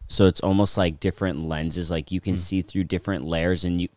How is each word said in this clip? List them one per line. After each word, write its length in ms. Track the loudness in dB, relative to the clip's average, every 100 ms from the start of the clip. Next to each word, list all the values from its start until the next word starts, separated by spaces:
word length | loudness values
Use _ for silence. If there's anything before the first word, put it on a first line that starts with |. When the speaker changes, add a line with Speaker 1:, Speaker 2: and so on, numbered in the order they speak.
| -6
Speaker 1:
so 180 | 4 4
it's 120 | 4
almost 380 | 2 4 4 2
like 220 | 0 0
different 480 | -2 -2 -2 -2 -4
lenses, 440 | -2 -2 -4 -4
like, 200 | -4 -4
you 100 | -4
can 120 | -2 -2
Speaker 2:
Hmm. 40 |
Speaker 1:
see 220 | 0 -2
through 240 | -2 -2 -2
different 400 | -2 -2 -4 -2
layers, 400 | 0 2 0 0
and 140 | -2
you 80 | -2